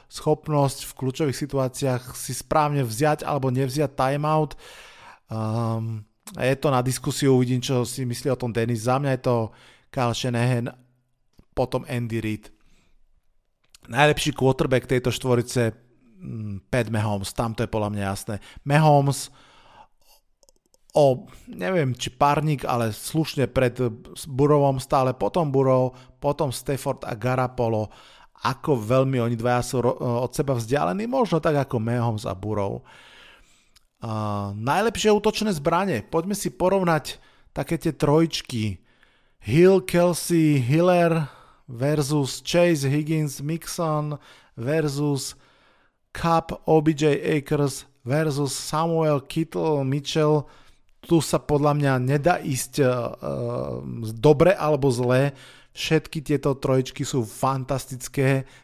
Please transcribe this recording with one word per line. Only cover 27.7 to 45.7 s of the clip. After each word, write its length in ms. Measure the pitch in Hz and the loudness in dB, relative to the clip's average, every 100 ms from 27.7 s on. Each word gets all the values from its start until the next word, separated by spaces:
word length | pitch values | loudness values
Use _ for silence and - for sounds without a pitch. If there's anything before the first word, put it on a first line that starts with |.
| 110 107 - - - - _ 117 | 0 -2 -8 -20 -20 -20 _ -4
Ako 320 | - - 127 | -2 0 0
veľmi 400 | 107 131 135 131 | 2 2 2 0
oni 160 | 117 113 | 0 0
dvaja 260 | 120 123 | 0 0
sú 220 | - 127 | 0 0
ro-, 160 | 120 - | 0 0
od 320 | 131 120 127 | -2 -2 -2
seba 240 | - 139 117 | -2 -2 -2
vzdialení, 480 | 110 143 170 190 | -2 0 0 -2
možno 400 | 233 269 196 165 | -2 0 0 0
tak 240 | 165 143 135 | 2 0 0
ako 160 | 120 | -2
Mahomes 400 | 113 123 117 107 | -2 0 -2 -2
a 80 | 110 | -6
Burrow. 480 | 95 104 104 98 123 - - - - - - _ _ _ _ _ _ | -8 -4 -2 -4 -6 -12 -20 -20 -20 -20 -20 _ _ _ _ _ _
A 520 | 117 107 107 101 101 101 | -8 -6 -4 -4 -6 -4
najlepšie 560 | 120 170 226 220 214 | -2 0 0 2 2
útočné 400 | 208 214 208 214 | 4 2 0 -2
zbrane. 480 | 156 160 170 196 113 | -2 0 0 0 -2
Poďme 320 | - 165 190 | -2 -4 -2
si 160 | 202 - | -4 -6
porovnať 720 | - 180 196 175 156 - - _ _ _ | 0 2 2 2 2 -2 -12 _ _ _
také 240 | - - 165 | -8 -4 -2
tie 160 | 165 | -2
trojčky. 880 | 135 147 156 165 - - 120 107 90 _ _ _ _ _ _ | 0 4 4 2 -2 -6 -4 -4 -6 _ _ _ _ _ _
Hill, 400 | 107 151 185 190 | 0 6 6 6
Kelsey, 800 | 185 175 175 160 - 170 156 143 | 2 2 2 0 0 2 4 4
Hiller 640 | 120 160 180 175 170 165 143 - - _ - | 2 4 4 4 4 2 -4 -10 -20 _ -16
versus 720 | 117 143 151 135 151 131 - | -4 0 0 0 0 0 -4
Chase, 480 | - 170 175 156 135 | 0 2 4 2 0
Higgins, 560 | 147 151 156 151 - | 0 0 -2 -2 -4
Mixon 720 | 143 165 - - 160 151 151 147 - - _ - | -6 -6 -8 -4 -2 -2 -4 -8 -14 -20 _ -8
versus 800 | 120 156 151 139 147 135 - - _ _ _ | -2 0 0 -2 -2 -2 -6 -12 _ _ _